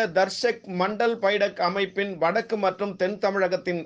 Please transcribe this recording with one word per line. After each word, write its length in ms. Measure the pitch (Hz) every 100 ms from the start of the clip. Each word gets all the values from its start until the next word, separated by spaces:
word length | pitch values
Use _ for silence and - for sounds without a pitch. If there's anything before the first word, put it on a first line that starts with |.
| 214
தர்ஷக் 600 | 170 190 - 240 233 196
மண்டல் 460 | 180 190 214 233 233
பைடக் 420 | 202 208 202 196
அமைப்பின் 520 | 180 196 190 185 202 170
வடக்கு 380 | 165 214 226 214
மற்றும் 360 | 190 185 202 190
தென் 200 | 185 208
தமிழகத்தின் 640 | 202 196 185 180 180 175